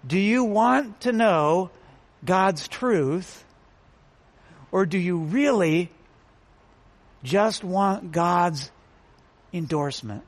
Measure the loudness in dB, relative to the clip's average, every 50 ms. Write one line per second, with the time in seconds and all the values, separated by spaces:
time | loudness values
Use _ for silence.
0 | -6 -2 -2 0 2 2 2 2 0 2 2 2 2 4 2 2 0 -4 -12 -6
1 | -4 -2 0 4 4 4 4 4 4 4 2 2 0 -4 -10 -20 -20 -20 -20 -20
2 | _ _ _ _ -2 0 2 4 4 2 0 -2 -8 -12 -10 -4 -2 0 2 2
3 | 2 0 -2 -4 -8 -10 -20 -20 -20 _ _ _ _ _ _ _ _ _ _ _
4 | _ _ _ _ _ _ _ -20 _ -20 -20 -20 -16 _ -2 -2 -2 0 -2 -2
5 | -2 -2 -2 -2 -4 -2 0 0 2 2 2 2 2 2 2 0 -2 -4 -10 _
6 | -20 _ _ _ _ _ _ _ _ _ _ _ _ _ _ _ _ -20 _ _
7 | _ _ _ _ -8 -2 2 2 2 2 0 -4 -6 -4 -2 0 2 0 0 -2
8 | -6 -4 -2 0 0 2 2 2 2 2 0 -4 -10 -12 _ _ _ _ _ _
9 | _ _ _ _ _ _ _ _ _ _ -8 -8 -4 -2 -2 -2 -2 -4 -6 -8
10 | -10 -10 -12 -12 -14